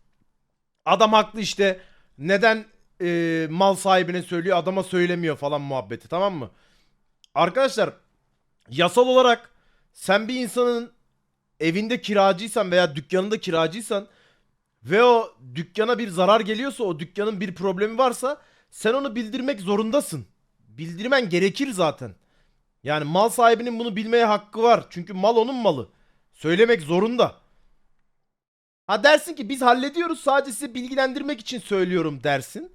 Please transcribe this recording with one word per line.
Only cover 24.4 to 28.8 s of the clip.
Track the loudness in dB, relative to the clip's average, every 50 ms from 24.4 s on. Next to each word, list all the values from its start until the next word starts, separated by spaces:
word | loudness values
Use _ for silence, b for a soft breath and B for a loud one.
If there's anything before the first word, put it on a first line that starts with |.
| -4 -8 -4 2 4
var. | 4 4 4 0 -6
Çünkü | -14 -14 -12 -10 -6
mal | -2 0 2 2
onun | 2 0 0 -2
malı. | -2 0 0 0 -2 -6 -12 _ _ _ _ _ _ _ _ _
Söylemek | -6 -2 0 2 4 4 4 2 0
zorunda. | 0 -2 0 0 0 0 2 2 0 0 0 _ _ _ _ _ _ _ _ _ _ _ _ _ _ _ _ _ _ _ _ _ _ _ _ _ _ _ _ _